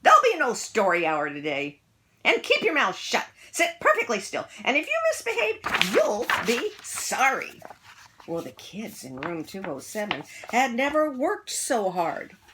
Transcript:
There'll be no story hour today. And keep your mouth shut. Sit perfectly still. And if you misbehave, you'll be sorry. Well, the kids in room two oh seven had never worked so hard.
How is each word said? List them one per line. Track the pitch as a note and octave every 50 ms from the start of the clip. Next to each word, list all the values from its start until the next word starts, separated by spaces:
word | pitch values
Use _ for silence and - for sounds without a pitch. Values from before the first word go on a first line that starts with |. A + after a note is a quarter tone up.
There'll | - F4+ - D5
be | C5+ A#4+ A4 E4
no | D4 B3+ G#3
story | G3+ - - - G#3+ G3+ F#3+ E3+ F3 E3+
hour | D#3 D#3 D3+ D3 D3+
today. | C#3+ D3 C#3+ D#3 C#3+ C#3 C#3+ C#3+ C#3+ _ _ _ _ _ _ _ _ _ _
And | - E4+ -
keep | - - - D5
your | - G#4+ E4
mouth | C#4+ B3 F#3+ F#3
shut. | - - - - G#3 - - _ _ - -
Sit | - - E4+ E4+ E4+ -
perfectly | - D5 D#5 G#4+ A4+ - - -
still. | - - - C3 - - - - G#3
And | - B3+
if | D4 D#4
you | C5 D5+ E5 E5 E5
misbehave, | D#5 - - A#4 A4 A#4 A4 G#4+ A4 - - - - - - F#3 G#3
you'll | B4 D#5 - G#3 G3+ - - - - F3
be | F3+ A#3+ A#3+ D#4 G#4+ - -
sorry. | - - - - - - G3+ - B3+ C4+ C4 F3+ - - - - - - - _ _ - - - - - _ _ -
Well, | - E3 E3+
the | E3+ -
kids | - - - - - F#3+ A3+ - - - -
in | B2+ C3
room | C3 D3+ E3+ E3+ E3 D3+
two | - - G3 F#3+
oh | F#3 C#3+ C3
seven | - - - G#3+ G#3 G#3 - C#3 D3 - - - - -
had | - A#3+ C4 C4 A#3
never | A#3 C4+ C#4+ D4 D4+ D#4 D#4
worked | C#4 B3+ C4+ F4 G#4 - - -
so | - - - - C#4+ A3+ G3+ F#3
hard. | F3 F3+ E3+ D#3+ - - - - - - _ -